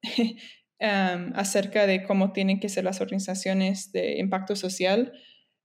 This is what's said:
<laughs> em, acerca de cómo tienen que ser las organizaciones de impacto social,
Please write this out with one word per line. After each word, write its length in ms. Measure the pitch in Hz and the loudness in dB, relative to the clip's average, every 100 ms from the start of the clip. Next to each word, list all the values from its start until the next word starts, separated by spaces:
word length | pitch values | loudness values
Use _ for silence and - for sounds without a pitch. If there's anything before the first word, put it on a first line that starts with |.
<laughs> 760 | - - 226 - - - _ - | -6 0 0 -2 -14 -20 _ -4
em, 540 | 214 196 185 180 175 - | 0 2 2 0 -4 -4
acerca 500 | 202 202 196 214 202 | 0 0 2 4 4
de 180 | 185 | 4
cómo 280 | 190 196 190 | 2 2 2
tienen 300 | 196 190 190 | 2 0 0
que 80 | 202 | -2
ser 160 | 190 185 | -2 -2
las 160 | 190 | -2
organizaciones 880 | 190 196 190 185 190 190 190 190 - | -4 -4 -4 -4 0 2 2 0 -4
de 280 | 185 180 71 | -4 -2 -2
impacto 360 | 190 190 190 196 | -2 -2 -2 -4
social, 560 | 180 185 180 208 262 - - _ _ _ | -4 0 2 2 0 -6 -20 _ _ _